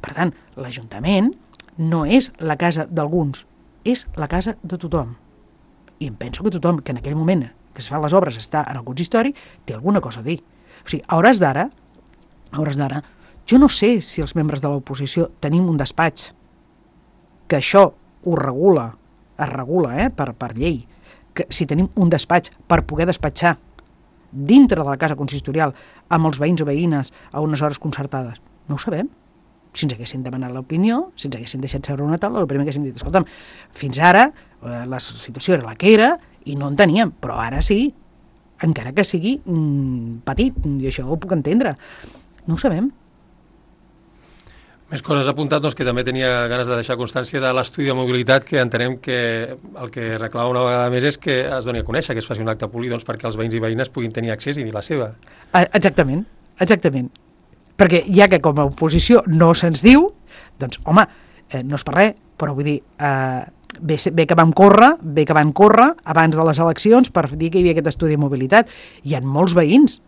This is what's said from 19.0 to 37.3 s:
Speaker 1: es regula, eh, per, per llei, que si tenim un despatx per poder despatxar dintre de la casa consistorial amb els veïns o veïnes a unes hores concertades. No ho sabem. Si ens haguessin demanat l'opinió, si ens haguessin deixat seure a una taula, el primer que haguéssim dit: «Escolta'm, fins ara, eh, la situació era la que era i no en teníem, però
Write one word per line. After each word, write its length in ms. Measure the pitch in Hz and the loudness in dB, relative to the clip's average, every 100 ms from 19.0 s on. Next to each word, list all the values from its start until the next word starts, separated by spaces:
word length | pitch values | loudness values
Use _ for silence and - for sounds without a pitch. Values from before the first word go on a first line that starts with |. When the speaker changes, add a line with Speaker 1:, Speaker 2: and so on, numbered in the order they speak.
| _ _ _ _ | _ _ _ _
Speaker 1:
es 100 | 147 | -8
regula, 480 | 135 127 175 147 127 | -6 -4 -2 -2 0
eh, 60 | 240 | -2
per, 240 | - 135 113 | -2 -8 -6
per 160 | 123 | -10
llei, 280 | 113 156 147 113 _ _ - _ | -4 -4 -4 -8 _ _ -20 _
que 140 | - - | -10 -6
si 120 | - 156 | -4 -2
tenim 220 | 156 180 - | 0 -2 2
un 140 | 175 | 2
despatx 400 | 160 - 170 - _ _ | 2 2 0 0 _ _
per 160 | 165 - | 0 0
poder 220 | 151 170 | -4 -2
despatxar 480 | 175 156 - 175 165 _ - _ _ _ _ _ | -2 -4 0 0 0 _ -20 _ _ _ _ _
dintre 520 | 135 143 247 269 175 | -10 4 6 8 4
de 60 | 143 | -2
la 100 | 139 | -2
casa 160 | 156 139 | -4 -4
consistorial 560 | 135 139 131 143 156 135 - _ _ | -6 -8 -6 -2 -2 -4 -20 _ _
amb 160 | 170 160 | 0 0
els 100 | 135 | 0
veïns 180 | 147 175 | 0 0
o 80 | 156 | 0
veïnes 460 | 143 170 147 131 - - | -2 0 -2 -4 -10 -14
a 80 | 139 | -6
unes 220 | 151 151 | -4 -2
hores 160 | 151 143 | -2 -4
concertades. 640 | 160 139 139 139 123 117 _ _ - | -8 -8 -8 -8 -10 -14 _ _ -10
No 80 | 143 | -8
ho 60 | |
sabem. 260 | - 160 247 _ _ _ _ _ _ | -6 -6 -6 _ _ _ _ _ _
Si 140 | - 156 | -6 -6
ens 80 | |
haguessin 300 | 117 117 131 | -6 -10 -10
demanat 280 | 127 127 127 | -10 -8 -10
l'opinió, 560 | 127 131 160 202 240 359 - | -10 -8 0 0 0 -4 -10
si 120 | 143 | -10
ens 100 | 135 | -10
haguessin 240 | 123 131 | -10 -8
deixat 240 | 135 139 139 | -8 -8 -6
seure 160 | 139 | -4
a 40 | 147 | -2
una 100 | 165 | -2
taula, 220 | 208 233 | -2 -4
el 80 | 165 | -2
primer 160 | 139 143 | -2 -4
que 60 | |
haguéssim 120 | 139 | -4
dit: 120 | 143 120 | -8 -8
«Escolta'm, 280 | - 180 - - - - - | -2 0 -2 -8 -20 -20 -20
fins 280 | - 143 127 | -10 -8 2
ara, 280 | 170 190 262 - _ _ | 4 6 4 2 _ _
eh, 220 | 120 120 123 | -14 -12 -10
la 120 | 127 | -8
situació 560 | - 113 - 120 - 175 | -8 -10 -16 -10 0 0
era 80 | |
la 120 | 117 110 | 0 -4
que 180 | 185 | 4
era 220 | 220 233 339 - _ | 6 4 0 -6 _
i 120 | - 143 | -10 -6
no 120 | 143 | -6
en 80 | 143 | 2
teníem, 360 | 196 151 220 - | 4 4 0 -2
però 180 | - | -10